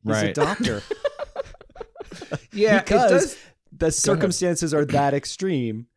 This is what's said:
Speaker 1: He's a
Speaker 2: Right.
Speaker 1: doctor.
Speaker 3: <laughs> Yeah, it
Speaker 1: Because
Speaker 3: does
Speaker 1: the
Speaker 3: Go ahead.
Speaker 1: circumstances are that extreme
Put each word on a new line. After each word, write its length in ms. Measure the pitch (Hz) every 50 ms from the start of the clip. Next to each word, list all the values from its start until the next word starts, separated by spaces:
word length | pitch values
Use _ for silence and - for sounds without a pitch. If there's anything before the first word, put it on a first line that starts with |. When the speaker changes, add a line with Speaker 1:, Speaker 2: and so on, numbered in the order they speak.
| _
Speaker 1:
He's 120 | 107 110
a 100 | 107 107
Speaker 2:
Right. 80 | 101 -
Speaker 1:
doctor. 480 | - - - 202 - - - 113 104 -
Speaker 3:
<laughs> 60 | - 427 - - 571 - - 302 - - - - - - - - - _ - - - _ - - - - - - - 147 139 - _ -
Yeah, 260 | 208 208 220 208 196
it 80 | 185
Speaker 1:
Because 240 | - 202 226 254 214
Speaker 3:
does 240 | 185 180 190 151 - - - - _ _ _ _
Speaker 1:
the 60 | - -
Speaker 3:
Go 80 | 170
ahead. 80 | 160 156
Speaker 1:
circumstances 760 | - - 208 202 160 156 190 170 - 180 180 170 - 175 156 143
are 140 | 151 147
that 260 | 135 - 135 143 139 139
extreme 760 | 143 - - - - 185 190 180 139 123 113 110 113 120 _ _